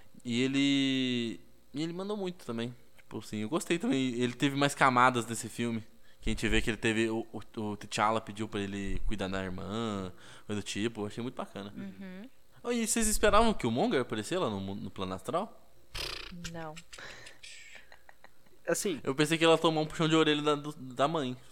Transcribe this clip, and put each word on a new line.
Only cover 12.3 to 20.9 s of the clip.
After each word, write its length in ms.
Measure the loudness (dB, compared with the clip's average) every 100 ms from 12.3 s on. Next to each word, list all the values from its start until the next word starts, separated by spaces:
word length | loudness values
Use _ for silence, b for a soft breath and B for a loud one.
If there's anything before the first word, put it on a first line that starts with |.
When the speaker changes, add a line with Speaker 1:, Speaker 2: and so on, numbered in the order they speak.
| -18 -20 -12
Speaker 1:
Oh, 80 | -4
e 160 | -2 0
vocês 200 | 2 4
esperavam 440 | 4 6 8 6
que 120 | 4 0
o 40 |
Monger 300 | 2 2 2
aparecia 360 | 0 -2 -2 -2
lá 100 | 0
no 100 | -2
mu-, 140 | -4
no 160 | -6 -8
plano 240 | -6 -6
astral? 440 | -4 -4 -4 -4 -8 -20 -20 -14 -10 -8 -8 -10 -10 -10
Speaker 2:
Não. 220 | -8 -10 -12 -16 -16 B B B B B B B B B -20 -20 -20 -20 -20 -20 -10 -2
Speaker 3:
Assim, 320 | 0 0 -2
Speaker 1:
Eu 120 | -2
pensei 220 | 2 2 4
que 80 |
ela 140 | 6 6
tomou 240 | 6 2
um 40 | 0
puxão 220 | 0 2
de 60 |
orelha 280 | 4 4 4
da, 120 | 2
do, 180 | 0 -2
da 340 | -10 -10